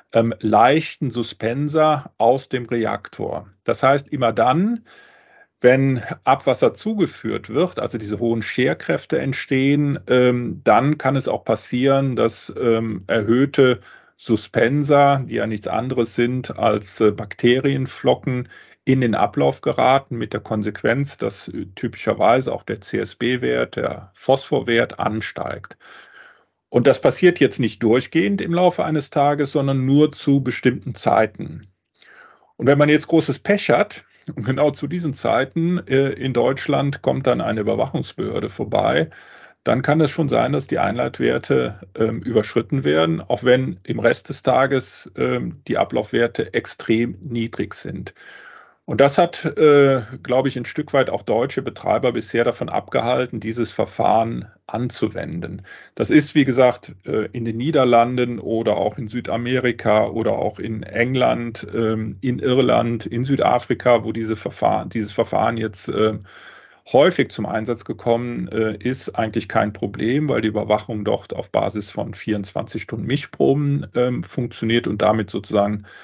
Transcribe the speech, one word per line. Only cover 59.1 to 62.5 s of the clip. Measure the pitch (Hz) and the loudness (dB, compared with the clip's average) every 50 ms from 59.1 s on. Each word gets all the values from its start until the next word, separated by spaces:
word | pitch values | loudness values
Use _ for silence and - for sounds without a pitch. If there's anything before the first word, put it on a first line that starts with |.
| 113 123 - - - 120 120 123 127 127 123 123 117 120 - 110 104 107 107 | -8 -8 -6 -4 -4 -4 -2 -2 -2 0 0 0 -2 0 0 2 2 2 2
oder | 104 - 113 113 110 98 | 0 -2 -2 -2 0 0
auch | - - 104 - - | 0 -2 -4 -6 -6
in | - 113 110 110 - | -8 -8 -8 -8 -10
England, | - - 113 120 127 131 127 123 120 117 120 117 120 113 - - - - | -6 -4 -2 -2 0 0 2 2 2 0 0 -4 -8 -10 -12 -12 -6 -4
ähm, | 113 117 110 113 110 110 110 - - | -2 0 0 -2 -2 -4 -8 -8 -6
in | - 131 120 - | -4 -4 -4 -2
Irland, | - 131 | 0 0